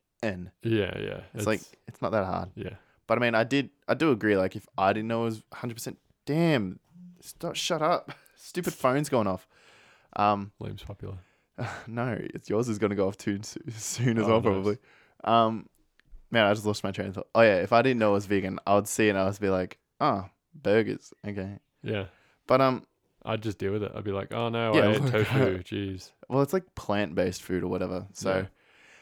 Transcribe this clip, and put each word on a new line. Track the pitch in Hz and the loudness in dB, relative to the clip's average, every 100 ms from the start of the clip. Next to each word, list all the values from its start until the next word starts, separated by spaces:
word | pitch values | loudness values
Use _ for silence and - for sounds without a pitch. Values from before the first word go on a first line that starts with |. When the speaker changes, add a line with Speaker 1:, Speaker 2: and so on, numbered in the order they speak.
| _ _ | _ _
Speaker 1:
N. | 113 90 92 - | -6 -6 -10 -8
Speaker 2:
Yeah, | 117 110 92 92 | -2 0 0 -4
yeah. | 101 95 92 | -8 -10 -12
Speaker 1:
It's | 113 107 | -6 -2
like, | 104 | -2
Speaker 2:
It's | - _ - | -6 _ -20
Speaker 1:
it's | - | -8
not | 120 | -2
that | 107 92 | -2 -2
hard. | 90 92 - | -4 -6 -10
Speaker 2:
Yeah. | - 95 _ _ - | -12 -14 _ _ -4
Speaker 1:
But, | 113 | 0
I | |
mean, | 120 113 | 2 2
I | |
did, | 113 139 120 _ - | 2 0 -2 _ -4
I | 123 | 0
do | 156 | 2
agree, | 113 107 98 | 2 2 2
like, | 92 107 | 2 -4
if | - - | -10 0
I | 95 | 2
didn't | 104 110 | 2 -2
know | 117 | -2
it | 117 | -4
was | 110 - | -6 -12
hundred | - 123 | -10 -10
percent, | 117 - - _ _ - | -8 -12 -14 _ _ -4
damn, | 151 170 139 95 82 _ - 180 - | 0 4 2 0 -6 _ -20 -20 -20
stop, | - - 165 - | -20 -12 -8 -6
shut | - 165 | -4 0
up. | 156 170 - - _ | 0 0 -2 -16 _
<laughs> | _ | _
Stupid | - 180 175 | -10 -6 -6
phone's | - 131 135 147 | 0 2 2 2
going | 127 101 | 0 0
off. | 92 - _ _ _ _ _ _ - | -2 -8 _ _ _ _ _ _ 0
Um, | 104 101 101 - | 2 2 -4 -10
Speaker 2:
Liam's | 104 101 | -12 -12
popular. | - 98 98 95 - _ _ | -14 -14 -14 -14 -18 _ _
Speaker 1:
<laughs> | - 107 - - | -10 -10 -10 -10
no, | 117 123 110 | -6 -4 -4
it's, | - - - | -8 -12 -4
yours | 104 123 | -2 0
is | 104 | 0
gonna | 104 101 | 0 2
go | 95 | 0
off | 95 | -2
too | - 101 | -4 -4
s-, | 107 - 139 110 | -6 -12 -12 -10
soon | - - 123 113 | -8 0 2 2
as | 107 | 4
Speaker 2:
Oh, | |
Speaker 1:
well, | 113 | 4
Speaker 2:
nice. | |
Speaker 1:
probably. | 117 98 101 107 _ _ _ _ - | 4 2 0 -2 _ _ _ _ 2
Um, | 117 113 110 - _ _ _ _ - - | 4 4 0 -10 _ _ _ _ -20 -2
man, | 117 101 | 4 4
I | |
just | 107 104 | 4 0
lost | 101 98 | -2 -4
my | |
train | 95 98 | -4 -6
of | 98 | -8
thought. | - 113 | 0 6
Oh, | |
yeah, | 113 92 | 8 6
if | 98 | 4
I | 117 | 4
didn't | 127 120 | 4 4
know | 107 | 4
it | |
was | 101 101 | 2 2
vegan, | 101 95 98 - | 0 0 -4 2
I | 101 | 2
would | 101 | 4
see | - 107 | 2 2
it | |
and | 98 | 4
I | 95 | 0
would | 98 | 0
be | 101 | 0
like, | 92 92 - _ _ | 0 -2 -8 _ _
"Oh, | 147 101 98 _ _ - | -2 0 -6 _ _ -6
burgers, | 101 110 104 101 - - 104 | 2 2 2 -4 -12 -14 -10
okay." | 101 95 101 _ _ | -8 -10 -12 _ _
Speaker 2:
Yeah. | 117 107 92 - _ _ - | -6 -6 -6 -14 _ _ 0
Speaker 1:
But, | 127 | 4
um, | 131 127 - _ _ _ - | 4 0 -8 _ _ _ -6
Speaker 2:
I'd | 110 | -4
just | 107 98 | -4 -6
deal | 98 | -4
with | 104 | -4
it. | 104 | -6
I'd | - | -6
be | 104 | -6
like, | 98 98 | -6 -6
"Oh, | 110 117 | -4 -4
no, | 117 113 | -2 2
Speaker 1:
Yeah, | 110 104 | 4 4
Speaker 2:
I | |
ate | 107 | 4
Speaker 1:
look, | 135 | 2
<laughs> | 110 107 | 0 2
Speaker 2:
tofu. | 131 127 92 | 2 2 0
Jeez." | - 104 98 95 - _ - | -6 -6 -6 -8 -14 _ -4
Speaker 1:
well, | 131 | 0
it's, | 139 | 0
like, | 190 - - | 0 -4 -12
plant-based | - 101 98 90 95 92 | -4 -2 0 0 -2 -4
food | - 92 | -4 -2
or | 92 | -2
whatever. | 92 92 92 101 | -2 -4 -6 -8
So, | - 95 95 | -8 -2 -2
Speaker 2:
Yeah. | 92 - _ _ _ - | -4 -12 _ _ _ -20